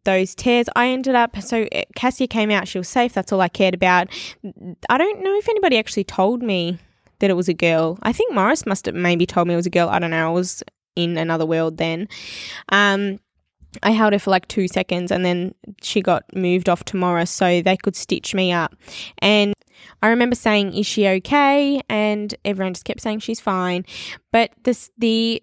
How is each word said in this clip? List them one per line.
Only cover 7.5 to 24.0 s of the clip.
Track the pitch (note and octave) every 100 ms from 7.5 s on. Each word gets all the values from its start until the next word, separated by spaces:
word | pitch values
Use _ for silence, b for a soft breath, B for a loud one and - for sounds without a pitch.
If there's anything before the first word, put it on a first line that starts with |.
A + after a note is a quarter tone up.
girl. | E3 E3+ D#3+ E3 F3+
I | -
think | D#3+ A#3
Morris | A3 G3+ D#4
must | G#3 F#3+ -
have |
maybe | A#2+ F3 E3+ F3
told | F3+ E3+
me |
it | E3+
was | F3
a |
girl. | F3 E3+
I | F3
don't | E3+
know. | D#3+ D#3+
I |
was | F3 F3+ - - - _ -
in | E3+ E3
another | E3 E3
world | D#3+ E3 D#3+ D#3+
then. | E3 E3 G#3 B B B B B -
Um, | G3 G3+ G3 G3+ G3+ _ _ _ _ - -
I | G#3
held | A3 G#3+
her | G3+
for, | G3+
like, | F#3 -
two | - F#3
seconds, | F#3+ F#3 F3+ F3+
and | F#3
then | F3+ F3 F#3 - - G3+
she | - G#3+
got | F#3 D#3+ - F#3+
moved | F3+ F3+ F3
off | F3
to | - F#3+
Morris | F3+ F3 F3
so | - F#3 F3
they | F3 F#3
could | G3 -
stitch | - F#3+ -
me | F#3+ F#3
up. | F3 D#3+ - B B B -
And | G3+ G#3 G3+ G#3 _ B B B
I | G#3+
remember | A#3 A#3+ A#3+
saying, | A3+ G#3 G3
"Is | - G#3
she | G#3+ G3
okay?" | F#3+ - D4 C#4 C#4+ C#4+ C#4 -
And | G#3+ G#3+ G#3 G#3 -
everyone | G3+ G3 F#3+
just | F3+
kept | - -
saying, | A3+ G#3+
"She's | - A3+
fine." | G#3+ F#3 F3+ F3+ - B